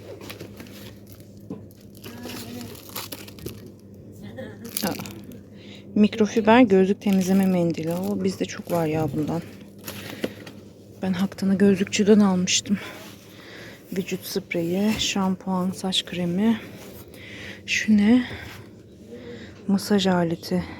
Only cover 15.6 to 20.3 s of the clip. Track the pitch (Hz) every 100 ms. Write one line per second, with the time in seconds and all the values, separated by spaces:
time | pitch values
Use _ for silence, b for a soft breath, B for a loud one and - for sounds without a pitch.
15.6 | 185 185 190 185 - 175 175 180 220 214
16.6 | B B B B B B B B B B
17.6 | - - - 208 202 247 247 B B B
18.6 | B B - - B 240 B B B B
19.6 | - 196 - 208 190 180 170